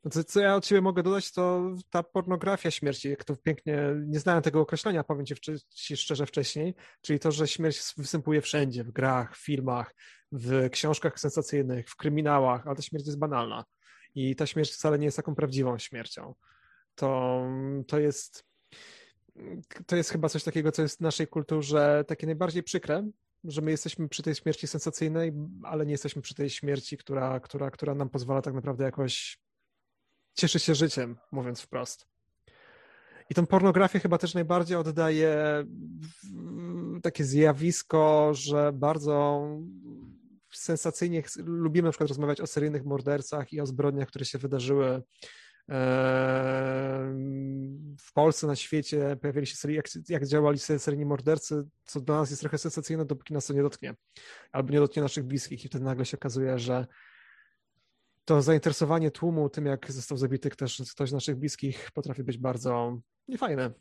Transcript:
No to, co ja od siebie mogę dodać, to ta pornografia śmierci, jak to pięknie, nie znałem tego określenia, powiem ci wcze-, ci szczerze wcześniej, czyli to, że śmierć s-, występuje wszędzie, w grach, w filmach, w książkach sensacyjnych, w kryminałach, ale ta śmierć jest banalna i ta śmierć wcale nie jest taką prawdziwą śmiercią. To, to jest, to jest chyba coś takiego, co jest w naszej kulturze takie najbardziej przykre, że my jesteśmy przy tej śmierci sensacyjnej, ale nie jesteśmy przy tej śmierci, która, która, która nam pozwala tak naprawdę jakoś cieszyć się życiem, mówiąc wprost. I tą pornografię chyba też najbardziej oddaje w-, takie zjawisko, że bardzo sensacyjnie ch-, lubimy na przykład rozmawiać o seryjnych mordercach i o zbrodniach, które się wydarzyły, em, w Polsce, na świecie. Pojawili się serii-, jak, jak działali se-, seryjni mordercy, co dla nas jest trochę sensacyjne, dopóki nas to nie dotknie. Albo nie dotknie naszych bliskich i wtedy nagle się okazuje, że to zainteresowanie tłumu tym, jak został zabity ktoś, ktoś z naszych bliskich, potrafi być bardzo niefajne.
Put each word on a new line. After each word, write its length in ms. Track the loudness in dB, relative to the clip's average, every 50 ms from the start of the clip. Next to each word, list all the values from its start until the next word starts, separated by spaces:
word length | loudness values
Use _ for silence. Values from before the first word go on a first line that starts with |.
| _
No 80 | -2
to, 120 | -2 -2 -2
co 160 | 2 2 4
ja 160 | 6 6 4
od 100 | 4 4
siebie 160 | 6 6 6
mogę 220 | 6 4 2 2 2
dodać, 280 | 2 2 0 -2 -4
to 440 | -2 0 2 2 2 2 0 -2 -6 -8 -12 _
ta 140 | -2 -2 -2
pornografia 680 | 0 _ -2 0 0 -2 0 2 0 0 2 0 -2
śmierci, 380 | -2 0 -2 -2 -2 -2 -4 -4
jak 140 | -4 -4 -4
to 120 | -6 -6
pięknie, 600 | -2 _ -2 -2 0 _ -2 0 0 0 0 0 -2 -2
nie 140 | -2 -2 0
znałem 240 | 4 4 4 6 4
tego 180 | 4 4 4
określenia, 420 | 4 4 0 -2 0 0 0 0 0
powiem 220 | 0 -2 -4 -2
ci 100 | -6 -8
wcze-, 240 | -8 -6 -8 -8 -8 _ _
ci 280 | _ -14 -8 -8 -4
szczerze 280 | -4 -2 -2 0 -2 -2
wcześniej, 500 | -2 0 -2 -2 -2 -2 -2 -2 -2 -4 -6 -16 -20 -20 _
czyli 180 | -2 0 0 2
to, 120 | 2 2
że 160 | 2 2 0
śmierć 300 | 0 0 0 0 0 0
s-, 160 | 0 -6 -8 -8
występuje 440 | -8 -6 -4 -4 -2 0 2 2 2
wszędzie, 420 | 2 2 0 2 2 2 0 -4 -6
w 80 | -4
grach, 460 | -2 0 2 4 2 2 0 -4 -10
w 80 | -12 -6
filmach, 500 | -4 -2 -2 0 -2 -2 -2 -4 -8 -12 _ -20 -20 -20 -20 _ _
w 380 | -10 -8 -2 0 2 2 2 2
książkach 500 | 0 0 0 0 0 2 0 -2 -2 0
sensacyjnych, 680 | -4 -2 0 0 -2 0 0 0 0 0 -2 -4 -6 -10
w 60 | -14
kryminałach, 720 | _ -2 0 0 2 4 4 4 6 6 4 2 2 -2
ale 80 | -6 -6
ta 60 | -6
śmierć 240 | -6 -8 -6 -6 -6
jest 140 | -6 -4 -2
banalna 460 | -2 0 0 -2 -2 -2 -6 -8 -10 _ _ _ _ -20 -20 -20 -20 _ _
i 200 | -2 -2 -2 0
ta 100 | 0 -2
śmierć 260 | -2 0 0 -2 -2
wcale 280 | -2 0 2 2 2 4
nie 60 | 2
jest 120 | 0 -2
taką 180 | -2 -6 -4 -2
prawdziwą 420 | -2 -2 -2 0 0 0 0 0
śmiercią. 580 | -4 -8 -10 -10 -12 -12 -12 -12 -14 -14 -16 -18 _ _ _ _ _ _ _ _ _ _ _ _
To, 460 | -2 0 0 2 2 2 2 0 0 -2 -2 -4 -4 -4 -4 -4 -6 -4
to 120 | 0 0 2
jest, 460 | 2 2 0 -2 -10 -14 -18 -20 _ _ _ _ _ _ -20 -20 -20 -20 -20 -20 -20 _ _ _ _ _ _ -16 -14 -12 -12 -14 -14 _ -18 -18 -4
to 100 | -2 0
jest 140 | 0 0 0
chyba 200 | -2 0 0 0
coś 140 | -2 -2 -4
takiego, 280 | -2 -2 0 0 0
co 100 | 2 2
jest 160 | -2 -2 -2
w 40 | _
naszej 260 | -2 -2 0 0 -4
kulturze 760 | -2 -2 -6 -2 -2 -2 -2 0 2 4 4 6 6 6 4 2
takie 180 | -2 -6 -4 -4
najbardziej 380 | -4 -2 -2 -2 -2 -2 -4 -4
przykre, 460 | -2 -4 -4 -2 0 -2 -2 -2 -6 -10 _ _ _ _ _ -12
że 180 | -6 -4 -2
my 100 | 0 0
jesteśmy 380 | 0 0 -2 -6 -4 -4 -6 -6
przy 140 | -6 -4 -4
tej 120 | -4 -4
śmierci 320 | -2 _ -2 -2 -2 -4
sensacyjnej, 680 | -6 -6 -4 -4 -4 -2 -2 -2 0 0 0 -2 -2 -2 -6 -8 -10 -12 -12 -10
ale 220 | -6 -2 -2 0
nie 60 | 0
jesteśmy 300 | -2 -2 -4 -6 -6 -6
przy 140 | -10 -10 -6
tej 140 | -4 -4 -4
śmierci, 480 | -4 -4 -2 -2 -2 -2 -4 -8 -12
która, 420 | -12 -8 -6 -2 -2 0 -2 -2 -4
która, 320 | -6 -8 -6 -6 -6 -6
która 240 | -6 -4 -4 -4 -2
nam 140 | -2 -4 -2
pozwala 320 | -4 -4 -2 0 0 0
tak 120 | 0 -2 -6
naprawdę 300 | -4 -4 -4 -2 -2 -2
jakoś 560 | -2 -2 -2 -2 -2 -2 -6 -6 -10 -14 _ _ _ _ _ _ _ _ _ _ _ _ _ _ _ _ _ _ _ _
cieszyć 300 | 0 2 2 2 2 4
się 120 | 4 4
życiem, 420 | 4 4 2 2 -2 -4 -4 -6 -14 _ _
mówiąc 300 | -8 -6 -6 -6 -8 -10
wprost. 460 | -12 _ -8 -6 -6 -6 -10 _ _ _ _ _ _ _ _ _ _ -20 _ _ _ -20 -20 -20 -20 _ -20 -20 _ -20 -20 -20 -8 _
I 60 | 2
tą 100 | 2 4
pornografię 540 | 6 6 8 8 8 8 8 6 6 4 2
chyba 180 | 2 4 2
też 160 | 2 2 0 0
najbardziej 440 | -2 0 2 2 2 2 2 0
oddaje 880 | 0 0 0 0 2 2 2 4 4 4 4 4 4 2 2 0 0 -2 -6 -10 -14 -14 -14 -12 -14 -14 -16 -18 -20 -18
w-, 800 | -14 -12 -12 -10 -10 -10 -8 -8 -6 -6 -6 -6 -6 -8 -4
takie 220 | -4 -4 -2 0 -2
zjawisko, 1080 | 2 6 8 8 8 6 4 2 0 0 0 -2 _ 4 6 6 8 8 6 6 4 2
że 380 | 0 -2 0 2 4 4 2 2
bardzo 760 | 2 2 2 2 2 0 0 2 4 4 2 2 0 -2 -4 -8 -10 -10 -12 -14 -16 -16 -16 -16 -16 -18 -20 -20 -20 _ -20 -20 _ _ _ -16
sensacyjnie 680 | -10 -2 -2 -2 0 0 -4 -2 0 -2 0 0 -2
ch-, 160 | -2 -4 -12 -10 -8
lubimy 400 | -6 -2 0 0 4 4 4 4
na 60 | 4
przykład 180 | 2 2 0 0
rozmawiać 320 | 0 0 0 0 0 -2
o 60 | -4
seryjnych 380 | -4 -2 0 0 0 -2 -2 -2
mordercach 680 | -2 -4 -2 0 0 0 0 -2 -4 -6 -6 -6 -6 -6
i 80 | -4
o 40 | -4
zbrodniach, 420 | -4 0 2 2 2 2 0 -4
które 180 | -4 -6 -8 -6
się 120 | -6 -6
wydarzyły, 640 | -6 -4 -2 -2 -2 0 2 2 4 4 2 0 -2 -4 _ _ _ -20 -20 -20 -20 -20 -20 _ _ _
em, 2250 | -6 -2 2 2 4 4 4 4 4 4 4 2 2 2 2 2 0 0 0 0 0 0 -2 -2 -2 -2 -4 -4 -4 -4 -4 -4 -4 -6 -6 -6 -6 -6 -6 -6 -8 -10 -12 -12 -14 -16 -18
w 140 | -20 -2 _
Polsce, 340 | 6 6 6 4 4 0
na 80 | -2 -2
świecie. 600 | -2 -4 -2 -2 -2 -2 0 -2 0 0 0 -2 -2
Pojawili 260 | -4 -2 -2 -2 -2
się 80 | -2 -6
serii-, 200 | -6 -4 -2 -2
jak, 100 | -2 -4 -6 -10 -14 -6 -4
jak 180 | -2 -2 0
działali 320 | 2 4 6 6 6 4 2
se-, 200 | 2 0 0 0
seryjni 260 | 2 -2 0 0 0
mordercy, 580 | 0 0 2 4 2 2 2 0 -4 -4 -4 -4 -6 _ _ _
co 160 | -8 -8 -6
dla 140 | 0 2 2
nas 140 | 2 2 0
jest 120 | -2 -6
trochę 160 | -4 -4 -4
sensacyjne, 480 | -2 -4 -4 -6 -6 -4 -4 -2 -2 -2
dopóki 280 | -2 -4 -6 -6 -4 -4
nas 120 | -4 -2
to 80 | 0 2
nie 80 | 2
dotknie. 340 | 2 2 0 -4 -10 -10 -12 _ _ _ _ -20 -20 -20 -20 -20 -20 _
Albo 220 | -2 -2 0 4 6
nie 60 | 6
dotknie 220 | 4 4 4 0
naszych 220 | 0 0 -2 -4 -4
bliskich 420 | -4 -4 -4 -4 -6 -12 -12 -10
i 20 |
wtedy 180 | -8 -6 -4 -2
nagle 200 | -2 0 -2 -2
się 120 | -4 -4
okazuje, 420 | -6 -6 -4 -2 0 0 0 0 0
że 280 | 0 0 0 0 -2 -4 -10 -20 -20 -20 -20 -20 -20 -20 -20 _ _ _ _ _ _ _ _ _ _ _ _ _ _ _ _ _ _
to 160 | 4 4 6
zainteresowanie 720 | 8 6 4 4 4 2 0 2 2 2 2 2 2 0
tłumu 380 | -2 0 -2 0 2 2 0 0
tym, 160 | -2 -2 -2
jak 260 | -2 -2 -2 -6 -10
został 260 | -10 -10 -6 -6 -2
zabity 320 | 0 0 0 0 0 -2 -4
ktoś, 320 | -4 -2 -6 -6 -4 -8 -10 -12
ktoś 180 | -4 -4 -4 -2
z 40 | -2
naszych 220 | -4 -2 -2 -4
bliskich, 560 | -2 -4 -6 -6 -4 -4 -6 -4 -6 -12 -8 _
potrafi 300 | -6 -6 -6 -6 -6 -4
być 140 | -6 -4
bardzo 600 | -2 -2 -2 -2 -2 -2 0 0 0 0 -2 -4 -6 -10 _ _ _ _
niefajne. 440 | -10 -4 -4 -2 -2 0 -2 -2 -4 -6 _